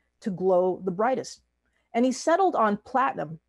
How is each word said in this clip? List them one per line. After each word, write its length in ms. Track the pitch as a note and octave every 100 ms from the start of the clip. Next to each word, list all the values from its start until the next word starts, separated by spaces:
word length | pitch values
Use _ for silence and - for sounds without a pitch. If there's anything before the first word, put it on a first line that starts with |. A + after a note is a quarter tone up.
| _ _
to 100 | A#3
glow 500 | F3 F#3 F3+ F#3 F3 F#3
the 60 |
brightest. 500 | F3+ A3+ C4 - - _ _ _ _ _ A#3
And 100 | B3+
he 60 |
settled 440 | A#3 - E4+ F#4+ E4
on 220 | G#3+ G3+
platinum 640 | - B3+ C4+ - D#3+ D#3+